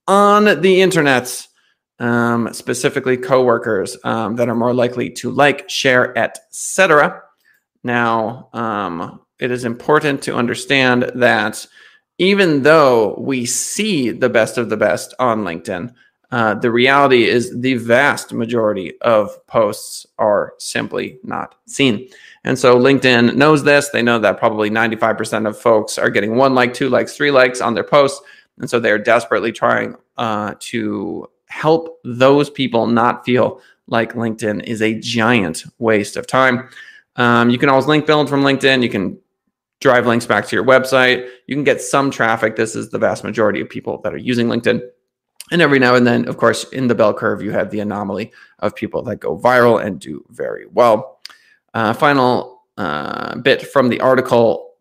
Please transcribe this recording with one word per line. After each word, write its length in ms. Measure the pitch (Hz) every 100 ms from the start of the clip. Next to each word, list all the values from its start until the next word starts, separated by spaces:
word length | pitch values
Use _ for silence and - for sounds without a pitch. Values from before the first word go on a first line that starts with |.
| -
on 520 | 196 202 208 208 147
the 220 | 185 185
internet, 640 | 185 160 147 127 120 - - _ _ _ _ -
um, 520 | 120 120 117 117 113
specifically 640 | - - 123 139 135 131 127
coworkers, 800 | 127 131 123 117 117 101 - -
um, 320 | 120 113 107
that 140 | 120 120
are 60 | 117
more 180 | 120
likely 340 | 123 123 120 117
to 200 | - 120
like, 400 | 120 143 135 -
share, 460 | - 135 127 120 117
et 220 | 107 - _
cetera. 720 | - - - 190 151 165 - - _ _ _ _ _
Now, 640 | 123 120 117 113 110 123 -
um, 680 | 113 113 104 95 85 - - _ -
it 140 | 131
is 120 | 123
important 560 | 123 117 - 151 151 139
to 120 | -
understand 800 | 113 120 117 - 139 131 123 -
that 500 | 127 120 113 104 - - _ - _ _ -
even 460 | 185 202 180 147
though 500 | 135 160 151 117 101 -
we 280 | 120 131 117
see 640 | - - - 214 165 120
the 180 | 82 127
best 300 | 113 110 -
of 120 | 107
the 60 | 107
best 380 | 104 - - -
on 240 | 123 107
LinkedIn, 500 | 95 82 - 90 - _ _ _ _
uh, 220 | 123 110
the 160 | 104 120
reality 580 | 120 127 139 139 123 104
is 320 | 120 120 120
the 140 | 131
vast 580 | 123 113 120 143 - -
majority 680 | 113 113 120 107 101 85 -
of 440 | 120 110 98 - _
posts 580 | 123 104 107 - - - -
are 360 | 110 101 76 -
simply 640 | - 120 113 98 - -
not 320 | - 82 - _ -
seen. 420 | - 135 107 - - - -
And 160 | - 127
so 180 | 127 123
LinkedIn 600 | 127 135 131 120 117 -
knows 260 | 147 151
this. 280 | 139 143 143
They 120 | 113
know 160 | 120 117
that 200 | 104 101
probably 300 | 117 107 107
ninety-five 480 | 110 113 110 113 110
percent 300 | 110 110 107
of 100 | 107
folks 400 | 120 110 - -
are 140 | 120
getting 240 | 110 104
one 180 | 117 135
like, 220 | 127 123
two 140 | 123 135
likes, 260 | 123 113
three 160 | - 147
likes 300 | 135 127 123
on 140 | 120
their 100 | 107
posts. 360 | - 147 139 - - - _ -
And 100 | 120
so 120 | 120
they're 180 | 113 107
desperately 540 | 107 135 - 107 110
trying, 420 | 110 123 117 110 - _ -
uh, 380 | 117 104 104 -
to 680 | - 117 107 104 92 85 - _ -
help 540 | - 156 165 - -
those 480 | 123 120 131 143 143
people 380 | - 127 117 110
not 360 | 117 120 -
feel 360 | - 123 107 - _ _ -
like 280 | 113 107
LinkedIn 500 | 117 113 110 107 104
is 180 | - 110
a 160 | 110 110
giant 640 | 120 117 113 120 87 - - -
waste 380 | 113 107 101 -
of 100 | -
time. 420 | 131 131 120 - - - - _ -
Um, 340 | 120 120 120
you 80 | 120
can 100 | 147
always 180 | 135 131
link 200 | 151 147
build 220 | 151 143
from 140 | 143
LinkedIn. 400 | 139 135 135 131
You 60 | 117
can 300 | 107 92 - _ _ _ _ _ -
drive 260 | 139 123 117
links 200 | 117 -
back 200 | 104 104
to 100 | 101
your 80 |
website. 640 | 117 131 123 135 127 123 - - -
You 80 |
can 100 | 139
get 160 | 139 117
some 300 | - 143 139
traffic. 460 | - 117 113 - 113
This 180 | 113
is 160 | 113 110
the 80 | 110
vast 260 | 107 -
majority 360 | 98 110 101 101
of 80 | -
people 320 | 117 - 76
that 120 | 107
are 40 | 73
using 300 | 90 120 117
LinkedIn. 320 | 117 110 117 - _ _ _ _ - -
And 80 | 170
every 180 | 151 139
now 160 | 127
and 120 | 127 120
then, 200 | 120 120
of 120 | 123
course, 260 | 117 113 -
in 180 | - 127
the 60 |
bell 180 | 113 107
curve, 300 | 107 110 101
you 80 | 98
have 200 | 104 95
the 100 | 104
anomaly 520 | 104 101 98 98 110 _ _ _
of 140 | 104
people 280 | - 104 73
that 140 | 113 101
go 200 | - 80
viral 480 | 120 127 120 110
and 160 | 104 92
do 240 | - 71 -
very 360 | - 65 52 52
well. 540 | - 120 110 - - - _ _ _ _
Uh, 180 | 113 107
final, 720 | 117 147 139 123 117 - - _ -
uh, 580 | 90 76 71 - - -
bit 260 | 117 -
from 280 | - 143 127
the 100 | 110
article, 760 | 127 127 127 120 117 - - _